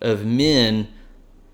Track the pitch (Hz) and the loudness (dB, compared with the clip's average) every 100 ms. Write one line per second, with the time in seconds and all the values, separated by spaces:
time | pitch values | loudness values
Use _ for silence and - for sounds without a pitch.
0 | 117 107 104 120 147 143 113 110 214 - | -4 -2 -2 0 2 2 2 0 -4 -10
1 | - - - - - | -20 -20 -20 -20 -20